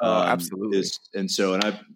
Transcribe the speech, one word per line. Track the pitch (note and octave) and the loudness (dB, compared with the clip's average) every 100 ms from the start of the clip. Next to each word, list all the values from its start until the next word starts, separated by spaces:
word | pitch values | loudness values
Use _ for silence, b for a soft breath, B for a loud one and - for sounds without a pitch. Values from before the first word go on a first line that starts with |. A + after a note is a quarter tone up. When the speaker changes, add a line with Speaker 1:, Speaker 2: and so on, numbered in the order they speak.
Speaker 1:
Oh, | A2+ | 2
Speaker 2:
um, | A2 F2+ | 2 2
Speaker 1:
absolutely. | C3 B2 F#3+ A2+ G2 | 0 -2 -6 -2 0
Speaker 2:
is, | F2 - - | 0 -4 -8
and | G2+ F#2+ | -6 -2
so, | - F#2+ | 0 2
and | F#2+ | 2
I, | G#2+ G2+ - | 0 -2 -10